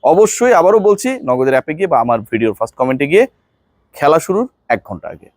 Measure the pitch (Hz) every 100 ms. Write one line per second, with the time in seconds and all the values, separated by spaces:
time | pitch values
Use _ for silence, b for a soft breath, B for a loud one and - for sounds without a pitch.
0 | 139 170 214 - 247 190 175 220 202 202
1 | 254 262 - 127 131 131 143 156 185 135
2 | 117 117 107 113 113 101 113 - 131 131
3 | 143 185 262 _ _ _ _ _ _ -
4 | 143 160 - 190 254 _ - 113 - 92
5 | - - -